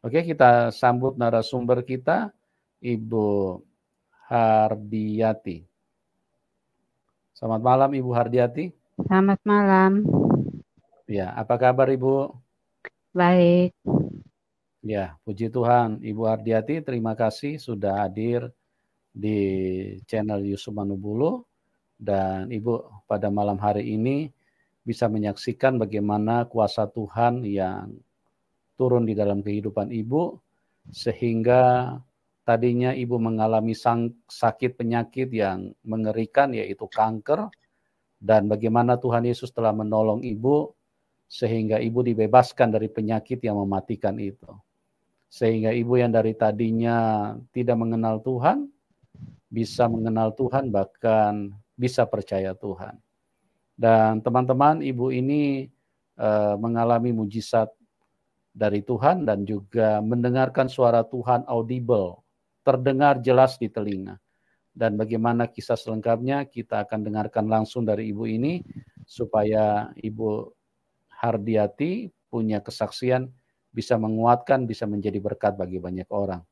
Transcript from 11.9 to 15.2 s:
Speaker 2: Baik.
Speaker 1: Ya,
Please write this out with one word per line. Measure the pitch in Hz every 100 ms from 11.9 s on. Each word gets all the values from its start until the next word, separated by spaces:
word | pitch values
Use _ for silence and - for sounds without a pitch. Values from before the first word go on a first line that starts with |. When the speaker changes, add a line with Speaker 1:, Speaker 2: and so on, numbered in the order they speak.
| 135 131 139 139 - _ _ _ _ - _ _
Speaker 2:
Baik. | 180 175 180 175 175 180 _ - - - - - _ _ _ _ _
Speaker 1:
Ya, | 107 104 92 78